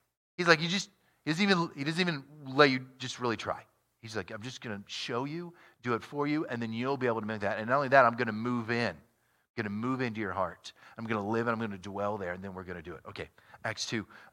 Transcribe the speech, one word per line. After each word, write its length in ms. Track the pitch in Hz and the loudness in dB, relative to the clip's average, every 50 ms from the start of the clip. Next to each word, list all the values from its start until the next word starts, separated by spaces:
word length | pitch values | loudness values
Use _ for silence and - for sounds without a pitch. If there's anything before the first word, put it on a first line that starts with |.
| _ _ _ _ _ _ _ | _ _ _ _ _ _ _
He's 100 | - 175 | 0 6
like, 140 | 170 165 151 | 6 6 6
"You 80 | 170 170 | 6 2
just," 220 | 185 196 - - _ _ _ _ _ _ _ | 0 -2 -2 -4 _ _ _ _ _ _ _
he 80 | 147 156 | -2 2
doesn't 100 | 165 208 | 4 4
even, 280 | 196 196 170 170 - - | 6 6 4 4 0 -2
he 80 | 147 139 | -4 -4
doesn't 180 | 151 160 175 | -2 0 2
even 220 | 185 175 160 139 135 - 147 151 143 | 2 2 0 -2 -6 -12 -18 -16 -12
let 260 | 135 131 139 151 139 | -2 6 8 8 8
you 160 | 131 127 127 - - - | 8 4 -2 -6 -10 -8
just 200 | 131 123 - - | -8 -8 -6 -2
really 200 | 123 120 110 101 | 0 0 0 0
try. 260 | - 101 - - - - _ _ _ _ _ _ - | -2 -4 -6 -6 -8 -14 _ _ _ _ _ _ -16
He's 120 | 110 107 | -8 -6
like, 160 | 107 90 - | -6 -6 -6
"I'm 120 | 113 107 104 | -8 -10 -10
just 180 | 127 123 - | -10 -10 -10
gonna 220 | - 123 104 101 101 | -8 -8 -8 -8 -10
show 380 | - - - - - 127 120 135 | -10 -10 -10 -6 -2 -2 -2 -2
you, 300 | 143 151 170 175 170 170 - - - _ _ - | -2 -4 -8 -8 -10 -14 -18 -20 -20 _ _ -2
do 120 | 123 117 | 0 0
it 100 | 110 - | 0 -2
for 220 | - 147 143 147 | -4 -4 -2 0
you, 200 | 147 147 156 160 | 0 0 0 0
and 140 | - 127 117 | -2 -4 -4
then 120 | 117 113 113 | -4 -4 -4
you'll 240 | 113 123 135 139 131 | -2 -2 -2 0 0
be 80 | 127 | 2
able 160 | 120 113 113 107 | 0 0 0 -2
to 40 | |
make 140 | 107 110 104 | -4 -4 -2
that. 180 | 101 98 107 101 | -2 -2 -2 -2
And 100 | 107 117 | -2 0
not 60 | 127 | 0
only 120 | 143 143 127 | 0 2 6
that, 160 | 139 139 127 | 8 8 8
I'm 120 | 117 117 | 8 6
gonna 160 | 117 123 113 107 | 4 0 0 0
move 380 | 107 113 123 123 120 113 107 | -2 -2 -2 -2 -2 0 0
in. 200 | 117 120 120 101 | 0 0 0 0
I'm 680 | 85 76 - _ _ _ _ _ _ _ _ _ _ | -2 -6 -12 _ _ _ _ _ _ _ _ _ _
gonna 140 | - 107 104 | -6 -4 -4
move 320 | 101 107 113 127 131 123 131 | -4 -4 -2 -2 -2 -2 -2
into 180 | 120 107 110 | -4 -2 -4
your 140 | 107 95 90 | -4 -4 -2
heart. 400 | 98 92 85 82 - - - - _ - - - - | -2 -2 -4 -4 -10 -16 -20 -20 _ -20 -20 -14 -12
I'm 80 | 113 | -4
gonna 200 | 110 113 104 98 | -2 -2 -2 0
live 220 | 104 113 113 117 120 | 0 0 0 0 0
and 60 | 117 | 0
I'm 40 | 110 | -2
gonna 200 | 117 107 98 95 | -2 -6 -6 -8
dwell 400 | 90 101 98 98 101 104 107 101 | -10 -8 -6 -2 -2 -2 -2 -2
there, 140 | 95 87 90 | -4 -6 -6
and 120 | 92 95 | -6 -8
then 100 | 98 92 | -10 -10
we're 100 | 92 90 | -10 -10
gonna 180 | 87 90 87 80 | -10 -10 -12 -10
do 120 | 90 85 | -12 -14
it." 60 | - - - | -14 -14 -14
Okay, 220 | 98 - 80 - _ - _ - - - - | -12 -12 -12 -12 _ -20 _ -20 -20 -10 -8
Acts 220 | 113 104 - - | -8 -6 -6 -6
two, 200 | - 127 110 95 - - - - - | -4 -4 -4 -4 -6 -12 -20 -20 -8